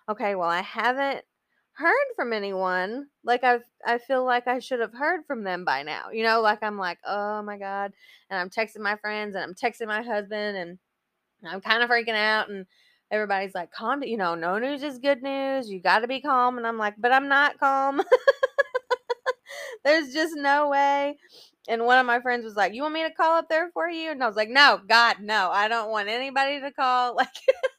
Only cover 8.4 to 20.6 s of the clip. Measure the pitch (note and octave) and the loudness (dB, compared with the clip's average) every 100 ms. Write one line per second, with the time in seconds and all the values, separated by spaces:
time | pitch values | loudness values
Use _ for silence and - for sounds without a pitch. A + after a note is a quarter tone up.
8.4 | F#3 A#3+ A3 G#3 G#3 G#3 G#3 G#3+ G#3 F#3+ | -4 -4 -6 -4 -4 -4 -4 -6 -6 -6
9.4 | E3 F3+ A#3+ A3+ A3 G#3+ A#3+ G#3 G3+ G#3+ | -8 -4 -6 -4 -6 -6 -4 -6 -4 -6
10.4 | G#3 G3 E3+ F3+ _ _ _ _ _ _ | -6 -6 -8 -12 _ _ _ _ _ _
11.4 | E3+ F#3 G#3+ A3 A#3+ A#3 A3+ G#3+ G#3+ G#3+ | -12 -6 -2 0 2 2 2 0 2 2
12.4 | G#3 G3+ F#3 _ _ _ - G#3+ G#3 G3 | -2 -8 -12 _ _ _ -6 -4 0 -2
13.4 | G3 F#3+ E3 - A3+ C#4+ B3 A3+ F3+ E3+ | -4 -6 -10 -6 -2 -2 -2 -2 0 0
14.4 | E3+ G3+ B3+ C#4+ D4 B3 C4+ C4 C4+ C4+ | -2 -2 -2 -4 -6 -2 0 0 -2 -4
15.4 | C4+ C4+ A3 F#3+ F3+ G3+ A#3 C4+ D4 B3+ | -2 -2 -4 -2 2 4 2 -2 0 2
16.4 | B3 B3 A#3 A3+ G#3 G#3 A#3+ C4 C#4 C#4 | 2 0 -4 -2 -4 0 2 4 4 4
17.4 | C#4+ - C#4 C4+ C4+ C#4 - B4 - C#5 | 2 2 0 2 2 0 2 4 4 2
18.4 | C5 - C5+ B4+ - B4 - A#4+ C5 B4+ | 0 -2 -2 -4 -4 -4 -4 -6 -6 -6
19.4 | - C#5+ D5+ A#4 C4+ D#4+ C4+ C#4+ D#4+ D#4 | -10 -16 -14 -4 2 2 2 -2 -2 -2
20.4 | C#4+ C#4+ | 0 2